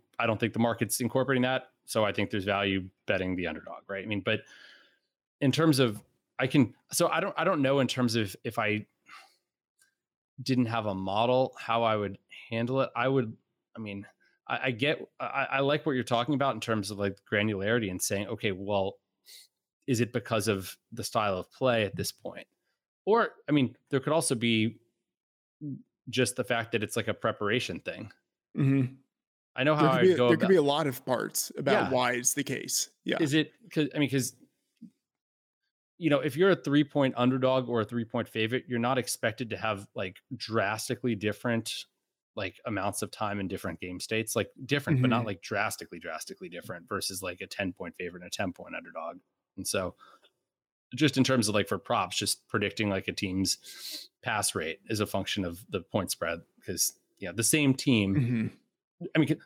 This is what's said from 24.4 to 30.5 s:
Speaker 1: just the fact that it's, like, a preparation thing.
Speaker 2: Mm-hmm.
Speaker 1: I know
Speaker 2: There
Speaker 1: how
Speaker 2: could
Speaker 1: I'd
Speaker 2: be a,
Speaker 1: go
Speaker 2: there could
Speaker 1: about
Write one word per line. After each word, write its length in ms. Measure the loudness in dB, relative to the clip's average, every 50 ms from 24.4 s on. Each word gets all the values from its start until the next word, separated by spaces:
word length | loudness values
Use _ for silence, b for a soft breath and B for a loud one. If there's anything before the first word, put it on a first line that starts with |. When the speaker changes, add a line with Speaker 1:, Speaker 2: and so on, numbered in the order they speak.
| 2 2 4 4 2 2 -2 -6 _ _ _ _ _ _ _ _ _ _ _ _ _ _ _ _ -10 -10 -10 -12 -14 _ _ _ _ -6
Speaker 1:
just 280 | 0 0 0 0 0
the 80 | -4 -2
fact 280 | 0 0 0 0 0 -2
that 100 | -2 -2
it's, 140 | -2 -4
like, 120 | -4 -2 -2
a 60 | -4
preparation 680 | -2 0 -2 -2 0 -2 0 0 0 0 -2 -8 -8
thing. 320 | -8 -10 -10 -10 -12 -16 -18 _ _ _ _ _ _ _ _
Speaker 2:
Mm-hmm. 380 | 0 0 2 2 2 2 0 -4 -12 _ _ _ _ _ _ _ _ _ _ _
Speaker 1:
I 80 | -2 2
know 100 | 2 4
Speaker 2:
There 140 | 4 4 4
Speaker 1:
how 40 | 4
Speaker 2:
could 60 | 6
Speaker 1:
I'd 40 | 6
Speaker 2:
be 100 | 6 6
a, 40 |
Speaker 1:
go 120 | 6 6 4
Speaker 2:
there 80 | 6
could 80 | 4 6
Speaker 1:
about 60 | 4